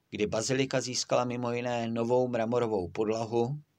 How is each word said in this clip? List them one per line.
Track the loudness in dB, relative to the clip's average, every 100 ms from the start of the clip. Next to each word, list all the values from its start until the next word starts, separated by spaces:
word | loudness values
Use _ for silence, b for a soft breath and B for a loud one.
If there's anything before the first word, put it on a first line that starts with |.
| _
kdy | -2 0
bazilika | 0 0 0 2 0
získala | -2 -4 0 0
mimo | 2 -2 -4
jiné | -2 -2 -2 -2
novou | 0 2 2 2
mramorovou | 0 2 2 2 0 -2
podlahu | -2 0 0 0 0 0 -2 -10